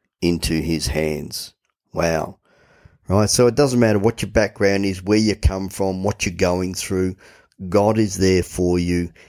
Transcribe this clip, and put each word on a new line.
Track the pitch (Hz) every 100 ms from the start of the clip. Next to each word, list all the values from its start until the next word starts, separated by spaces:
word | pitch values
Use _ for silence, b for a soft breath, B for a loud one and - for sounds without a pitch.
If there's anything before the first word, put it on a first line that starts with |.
| _ _
into | 87 85 - 82
his | 73 80 -
hands. | 78 78 76 73 - - _ _ _ _
Wow. | - 82 80 82 - _ b b b b b -
Right, | 95 104
so | - 123
it |
doesn't | 117 143 123
matter | 113 104
what | 110 -
your | 101
background | 113 104 - 98 98
is, | 98 92
where | 92 107
you | 110 98
come | - 95 95
from, | - 95 95
what | 95 - 101
you're |
going | 85 92 90 92
through. | 90 - 95 92 90 b b b b 92
God | 101 104 110
is | 107 92
there | 95 92
for | - - 87 90
you. | 87 87 85 -